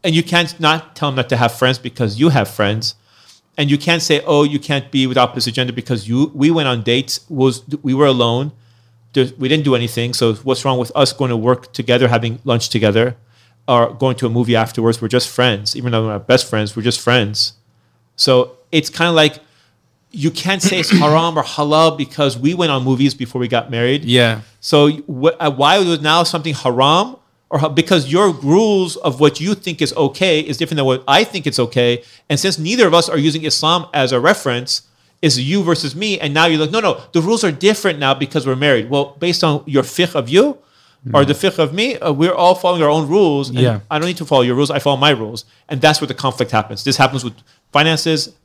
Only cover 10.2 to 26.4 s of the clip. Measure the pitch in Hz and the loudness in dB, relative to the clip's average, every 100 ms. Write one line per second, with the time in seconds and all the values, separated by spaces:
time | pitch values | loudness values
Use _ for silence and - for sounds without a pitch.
10.2 | 117 104 131 127 139 127 117 - 135 - | -2 -2 -4 -2 -2 -2 -2 0 0 0
11.2 | 131 117 113 123 - - 120 120 123 120 | -4 0 0 0 -4 -10 0 2 4 2
12.2 | 117 113 135 117 - 117 107 107 123 120 | -2 -6 -2 -2 -2 2 4 4 0 -4
13.2 | _ _ _ _ - 120 117 113 131 123 | _ _ _ _ 0 2 2 0 -2 -2
14.2 | 120 117 117 113 107 - 113 113 113 123 | -2 -2 0 0 0 0 0 0 0 -2
15.2 | - - 123 101 107 - 120 113 110 104 | -2 0 0 0 -6 -6 -2 -2 -2 -6
16.2 | - 127 - 110 104 113 113 - - 123 | 2 2 2 -4 -4 -2 -4 -2 2 2
17.2 | 104 107 - _ _ _ _ _ _ - | 0 -4 -6 _ _ _ _ _ _ -2
18.2 | - 127 123 - _ 160 151 - 170 165 | 2 2 2 -6 _ -2 -2 -2 2 4
19.2 | 151 151 _ _ _ _ _ _ _ 190 | 2 0 _ _ _ _ _ _ _ -4
20.2 | 151 - 180 196 185 185 160 180 151 156 | -4 -4 -4 -2 -2 -2 0 2 4 2
21.2 | 170 156 131 - 147 156 160 147 170 - | 2 -2 -4 -4 0 4 2 0 -8 -2
22.2 | 143 120 139 180 170 135 127 127 139 - | -2 0 -2 0 0 0 0 2 0 -2
23.2 | 123 127 123 127 - 113 120 147 156 123 | -8 -6 -2 -2 -2 -2 0 0 2 4
24.2 | 117 110 - _ - 147 147 151 - 131 | 4 0 -10 _ 0 4 4 2 -8 -2
25.2 | 151 165 160 135 143 196 180 165 151 165 | -2 0 -4 0 2 4 2 0 2 2
26.2 | 170 175 | 2 -2